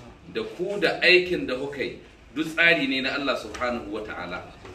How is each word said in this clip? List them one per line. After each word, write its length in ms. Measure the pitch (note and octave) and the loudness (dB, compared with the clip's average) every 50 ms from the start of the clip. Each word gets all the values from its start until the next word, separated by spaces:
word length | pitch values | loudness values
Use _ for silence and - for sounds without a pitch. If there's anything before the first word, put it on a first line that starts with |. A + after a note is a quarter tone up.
| - - - - - E3 F2+ | -18 -20 -20 -20 -20 -8 -6
da 100 | A2 - | -6 -6
ku 340 | - - - F3+ G3 G3+ G3 | -6 -4 -4 -4 -4 0 2
da 200 | D#3+ - - - | 2 2 2 4
aikin 460 | C#3+ F3 F3+ F3+ F3+ F3+ F3 D3+ C#3 | 6 8 8 8 6 4 -2 -2 0
da 80 | C3 B2+ | -2 -2
kuka 260 | B2+ C#3+ C#3 C#3 C3 | -4 -4 -6 -4 -4
yi, 160 | A2 F2+ - - - - - - - - - | -4 -4 -6 -10 -16 -20 -20 -20 -20 -10 -6
duk 100 | D3 D#3+ | -6 -6
tsari 420 | D#3+ - E3 E3+ E3+ E3 D3+ C#3 | -4 0 2 4 4 4 4 2
ne 140 | C3 C3+ C3 | 0 0 -2
na 140 | B2+ C3 - | -2 -2 -2
Allah 220 | C#3+ C#3+ C3+ A#2+ A2+ | -2 0 0 -2 -2
subhanahu 480 | A2+ G#2+ G2+ - B2+ B2 A#2+ A2+ G#2 G2+ | -4 -8 -6 -4 -2 -2 -2 -4 -6 -6
wa 100 | G#2 G#2+ | -6 -6
ta'ala. 420 | G#2+ G#2+ - F2+ F2+ F2 F2+ F2 - - - - - - - | -6 -6 -8 -8 -8 -8 -8 -10 -10 -12 -18 -18 -18 -16 -12